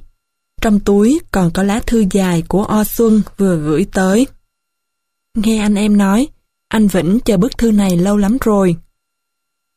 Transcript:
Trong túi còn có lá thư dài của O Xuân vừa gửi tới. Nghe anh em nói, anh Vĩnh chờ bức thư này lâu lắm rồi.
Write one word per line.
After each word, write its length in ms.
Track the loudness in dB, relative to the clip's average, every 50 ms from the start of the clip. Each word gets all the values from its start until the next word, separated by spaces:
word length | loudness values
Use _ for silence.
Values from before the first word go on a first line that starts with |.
| -4 -12 _ _ _ _ _ _ _ _ _ -4
Trong 200 | -2 0 0 0
túi 400 | 2 2 2 2 2 2 0 0 -2 -4
còn 200 | -2 -2 0 0 0
có 80 | 0 -2
lá 180 | -2 -2 -2 -2
thư 180 | -2 0 0 0 0
dài 320 | 0 0 0 0 0 -2 -2 -2
của 160 | -2 -2 -2
O 200 | 0 0 -2 -2
Xuân 380 | -2 -2 0 0 2 2 2 0 -2 -4
vừa 200 | -2 0 0 0
gửi 300 | 0 -2 -2 -2 -2 -2 -2 -2
tới. 340 | -2 0 2 2 2 0 -2 -4 -10 _ _ _ _ _ _ _ _ _ _ _ _ _ _ _ _ _ _ -6
Nghe 240 | -4 -2 -2 -2 0
anh 160 | 0 0 0
em 220 | 0 0 0 2
nói, 320 | 2 2 2 2 0 0 -2 -6 _ _ _ _ _ _ -6
anh 200 | -2 0 0 2
Vĩnh 300 | 0 0 0 0 0 0 0
chờ 120 | 0 0
bức 220 | 0 0 0 -2 -2
thư 140 | 0 0 2
này 240 | 2 2 0 0
lâu 200 | 0 0 0 0
lắm 220 | 0 0 0 0 0
rồi. 360 | 0 0 2 2 2 0 0 -2 -6 _ _ _ _ _ _ _ _ _ _ _ _ _ _ _ _ _ _